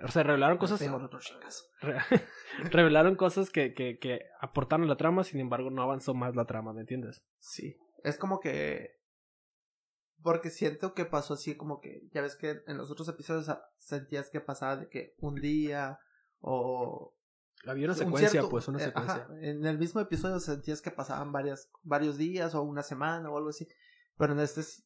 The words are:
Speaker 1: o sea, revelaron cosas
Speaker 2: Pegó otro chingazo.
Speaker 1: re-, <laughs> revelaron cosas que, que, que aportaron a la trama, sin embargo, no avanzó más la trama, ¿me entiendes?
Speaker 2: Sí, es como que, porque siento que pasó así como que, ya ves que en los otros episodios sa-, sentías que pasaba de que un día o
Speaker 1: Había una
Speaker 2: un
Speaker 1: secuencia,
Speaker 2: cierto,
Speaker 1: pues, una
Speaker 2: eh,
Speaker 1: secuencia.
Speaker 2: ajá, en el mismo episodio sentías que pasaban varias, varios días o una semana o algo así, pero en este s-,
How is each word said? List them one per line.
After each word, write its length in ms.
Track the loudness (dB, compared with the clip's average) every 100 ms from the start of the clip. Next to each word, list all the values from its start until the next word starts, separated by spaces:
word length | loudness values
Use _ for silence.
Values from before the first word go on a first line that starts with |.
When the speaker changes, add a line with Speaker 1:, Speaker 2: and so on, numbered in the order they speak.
Speaker 1:
o 40 | 0
sea, 160 | 4
revelaron 340 | 6 6 6 6
cosas 220 | 4 2
Speaker 2:
Pegó 180 | 0 -2
otro 220 | -6 -10
chingazo. 440 | -14 -14 -16 -16 -18 _
Speaker 1:
re-, 180 | -4 -2
<laughs> 720 | 6 4 4 -12 -12 -8 2
revelaron 440 | 8 10 10 8 6
cosas 340 | 4 4 0
que, 220 | 2 0
que, 260 | 0 -4 -2
que 240 | -4 -4 -6 -10
aportaron 440 | -4 -2 2 4 4
a 40 |
la 80 | 4
trama, 260 | 4 4
sin 160 | 2 -2
embargo, 300 | -2 -2 -2
no 140 | 0
avanzó 300 | 0 0 -2 -2
más 200 | 0 0
la 100 | 0
trama, 280 | -2 -6
¿me 80 | -8
entiendes? 420 | -6 -6 -6 -12 _ _
Speaker 2:
Sí, 380 | -16 -12 -12 -12 _ _
es 140 | -6 -4
como 220 | -2 -2
que, 600 | -2 -2 -2 -4 -8 _ _ _ _ _ _ _ _ _ _ _ _ _
porque 280 | 2 2 0
siento 420 | -2 -2 0 -4
que 120 | -4 -2
pasó 280 | -2 -2
así 220 | -6 -6 -8
como 220 | -8 -10
que, 260 | -12 -18 -10
ya 100 | -6
ves 140 | -6 -4
que 260 | -6 -6 -8
en 100 | -8
los 140 | -8
otros 160 | -8 -8
episodios 360 | -8 -4 -4 -2
sa-, 180 | -6 -10 _
sentías 500 | -8 -8 -6 -8 -6
que 100 | -8
pasaba 360 | -8 -6 -4 -4
de 100 | -6
que 260 | -10 -10 -8
un 160 | -6 -2
día 600 | 0 2 0 -2 -4 -8 _ _ _ _
o 760 | -2 0 0 -2 -2 -4 -12 _ _ _ _ _ -8
Speaker 1:
Había 200 | -2 0
una 80 |
Speaker 2:
un 40 | 0
Speaker 1:
secuencia, 320 | 2 4 6
Speaker 2:
cierto, 200 | 6 2
Speaker 1:
pues, 180 | 0 -2
una 100 | -2
Speaker 2:
eh, 40 | -2
Speaker 1:
secuencia. 380 | -2 -2 -4
Speaker 2:
ajá, 120 | -8 -8
en 240 | -6 -2 0
el 140 | 0
mismo 200 | 0 -2
episodio 380 | -2 -2 -2 -2
sentías 420 | -4 -4 -4 -6
que 80 | -6
pasaban 400 | -8 -6 -6 -4
varias, 400 | -4 -4 -6 -12 _
varios 360 | 0 2 2 0
días 340 | -2 0 0
o 80 | 0
una 220 | -2 -4
semana 480 | -6 -4 -2 -2 -4
o 60 | -4
algo 120 | -4
así, 180 | -6 -10 -16 _ _ _ 2
pero 160 | 2
en 60 | 4
este 200 | 0 -2
s-, 220 | -8 -10